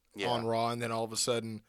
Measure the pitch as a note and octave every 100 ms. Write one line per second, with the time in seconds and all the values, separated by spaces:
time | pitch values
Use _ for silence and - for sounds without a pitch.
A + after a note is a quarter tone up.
0 | _ G#2 G2 A#2+ A2+ A2+ A#2 A#2+ A#2 A2+
1 | A2+ A2 - A#2 A2+ G#2+